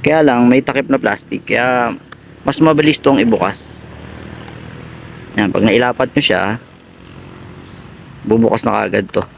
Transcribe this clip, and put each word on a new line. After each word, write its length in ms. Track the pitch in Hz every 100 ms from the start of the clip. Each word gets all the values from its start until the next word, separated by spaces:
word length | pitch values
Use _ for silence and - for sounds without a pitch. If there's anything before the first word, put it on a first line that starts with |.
Kaya 160 | - 160
lang, 240 | 151 120
may 160 | 120 127
takip 320 | 139 131 131
na 80 | -
plastic. 400 | 113 101 - - -
Kaya, 480 | 113 123 123 120 98 - - - -
mas 160 | - 143
mabilis 400 | 160 151 151 143
tong 160 | - 139
ibukas. 400 | 117 107 92 110 - - - - - - - - - - - - - - - - - -
Yan, 80 | 101
pag 160 | -
nailapat 480 | 107 104 123 120 127
nyo 80 | 147
siya, 400 | 143 90 95 117 - - - - - 90 90 - - - - - - - - - -
bubukas 320 | 110 113 113
na 160 | 120 107
kaagad 320 | 101 101 95
to. 160 | - 95